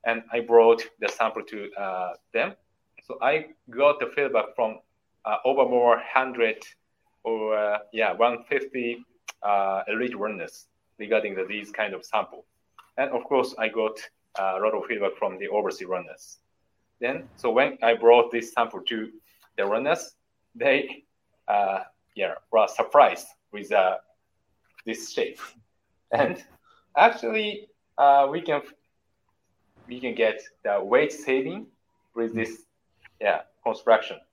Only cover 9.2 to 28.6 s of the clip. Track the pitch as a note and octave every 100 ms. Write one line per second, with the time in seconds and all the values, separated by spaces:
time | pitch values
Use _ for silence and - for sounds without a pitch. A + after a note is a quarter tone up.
9.2 | - - G#2 G2+ G2 F#2+ G#2 A2+ B2 G#2+
10.2 | G#2+ G2 D#2+ - _ _ _ _ G#2 A2
11.2 | G#2+ F#2+ F#2 G#2 G#2 G#2+ G#2 F#2+ - A2
12.2 | G2 - _ _ _ - _ - C3+ A#2+
13.2 | - C3+ B2 - A2 A2+ A2 - - _
14.2 | _ - F#2+ F#2 G#2+ G#2+ - G#2+ G2 -
15.2 | G2+ F#2 G2 G#2 G2 - F2+ F#2 F2 -
16.2 | - - _ _ _ _ _ _ A#2+ D#3
17.2 | - - B2 A2+ C#3+ - A#2 A#2 A#2 A#2+
18.2 | A#2 A#2 A2+ - A2+ - - A2+ A2 -
19.2 | _ _ _ - G2 A2 C#3 E3+ - _
20.2 | _ _ _ A#2 C3 C#3 - - _ _
21.2 | _ _ - G#2 G2 G2 - _ _ -
22.2 | F#2 - _ A2 G2+ - - C#3+ A2+ F2+
23.2 | - _ _ G#2 G2 G#2 F#2 F#2 _ _
24.2 | _ _ _ _ _ - A2+ A2+ - -
25.2 | A#2 - - _ _ _ _ _ _ -
26.2 | C#3 - - _ _ _ _ C#3+ A3+ A#3
27.2 | A#2 A3 G#3 G#3 - _ _ - C#3+ C#3
28.2 | C#3 D#3+ E3 D3